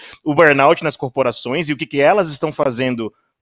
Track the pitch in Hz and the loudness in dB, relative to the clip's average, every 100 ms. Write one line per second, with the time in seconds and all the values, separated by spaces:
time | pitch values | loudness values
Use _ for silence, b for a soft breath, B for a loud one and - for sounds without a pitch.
0 | B B 160 147 165 139 139 170 160 - | B B -2 4 4 6 4 2 -2 -6
1 | 135 135 127 113 123 139 156 143 156 143 | -6 -2 -2 -2 -6 -4 -4 -6 -6 0
2 | 143 202 170 143 160 147 139 117 131 120 | 2 2 0 -4 -6 -2 -4 -2 -4 -4
3 | 110 - _ _ | -6 -12 _ _